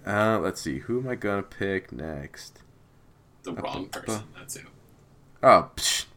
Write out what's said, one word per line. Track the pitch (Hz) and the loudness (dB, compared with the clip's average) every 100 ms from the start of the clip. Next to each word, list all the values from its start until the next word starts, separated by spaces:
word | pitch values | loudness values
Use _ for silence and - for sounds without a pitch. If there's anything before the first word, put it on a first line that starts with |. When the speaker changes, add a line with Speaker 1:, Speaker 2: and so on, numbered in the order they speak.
| - | 0
Speaker 1:
Uh, | 104 110 110 | 2 4 4
let's | 87 - | 0 -4
see. | 80 67 | -6 -6
Who | - 123 | -2 -4
am | 127 | -2
I | 123 | -4
gonna | 104 98 | -2 -2
pick | 98 - 98 95 - | -4 -6 -2 -2 -4
next? | 62 80 73 71 - - - - - - - - - - - | -10 -8 -8 -10 -14 -20 -20 -20 -20 -20 -20 -20 -20 -20 -16
Speaker 2:
The | 90 | -10
Speaker 1:
Ba, | 85 | -8
Speaker 2:
wrong | - - 95 | -6 -6 -8
Speaker 1:
ba, | - | -8
Speaker 2:
person, | - 107 - | -6 -6 -6
Speaker 1:
ba. | - | -18
Speaker 2:
that's | - - | -14 -14
who. | - - - - - - - - | -14 -20 -20 -20 -20 -20 -20 4
Speaker 1:
Oh, | 131 98 73 - | 8 8 6 -2
psh. | - - - | -2 -2 -4